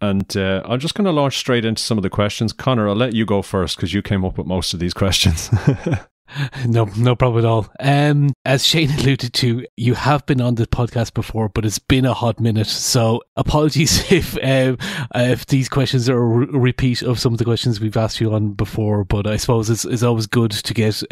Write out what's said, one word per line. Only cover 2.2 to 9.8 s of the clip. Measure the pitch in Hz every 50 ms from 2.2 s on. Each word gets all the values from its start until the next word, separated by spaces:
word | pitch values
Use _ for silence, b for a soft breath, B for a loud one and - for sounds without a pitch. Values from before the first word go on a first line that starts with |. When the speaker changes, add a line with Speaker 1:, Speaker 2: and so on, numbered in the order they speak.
| 104 104 - - 117 107
Speaker 1:
Connor, | - - - 135 131 117 107 101
I'll | 101
let | 107 127 127 110
you | 110 110
go | 95 104 98
first | 92 - - 98 90 82 - -
'cause | 101 85 92
you | 101
came | - - 101 95
up | 92 92 -
with | - -
most | 80 92 95 - - -
of | 85
these | 87 90
questions. | - - 101 95 85 - - 95 82 - - - 117
<laughs> | 98 - - 135 - - 175 147 95 - _ _ _ _ B B 143 143 123 B 139 127
Speaker 2:
No, | 120 117 117 113 101 98
no | 110 120 123 123
problem | - 131 123 113 117 113
at | 113
all. | 113 113 98 - - -
Um, | - 139 143 143 147 147 147 143 143 143 135 _ -
as | 127 135 131 -
Shane | - - 165 156 131
<laughs> | 151 139
alluded | 120 139 135 - - 120 -
to, | - 131 120 113 123 120 - _
you | -